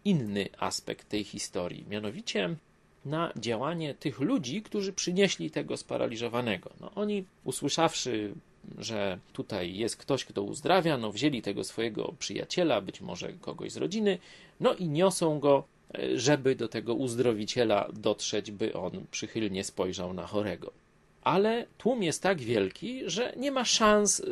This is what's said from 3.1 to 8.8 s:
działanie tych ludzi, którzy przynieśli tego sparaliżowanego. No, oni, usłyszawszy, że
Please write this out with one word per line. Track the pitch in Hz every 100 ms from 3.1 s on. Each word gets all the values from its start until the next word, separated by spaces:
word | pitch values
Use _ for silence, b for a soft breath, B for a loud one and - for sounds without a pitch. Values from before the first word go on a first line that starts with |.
| 156 170 -
działanie | 113 110 139 170 156
tych | - 151 -
ludzi, | 165 262 120 175
którzy | 214 208 196
przynieśli | 190 - 180 190 - 160
tego | 151 143 127
sparaliżowanego. | - 123 120 113 117 120 120 92 - -
No, | -
oni, | - 208 202 190 _
usłyszawszy, | - - 143 - 165 - 127 110 104 - - _ -
że | -